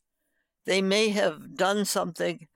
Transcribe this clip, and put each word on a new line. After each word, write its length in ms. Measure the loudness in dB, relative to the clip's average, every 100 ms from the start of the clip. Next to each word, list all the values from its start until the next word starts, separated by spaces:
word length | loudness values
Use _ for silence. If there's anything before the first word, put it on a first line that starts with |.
| _ _ _ _ _ _ -2
They 160 | 0
may 280 | 2 2 2
have 460 | 2 0 -2 -12 0
done 280 | 2 2 0
something 640 | -2 -4 -2 -4 -4 -12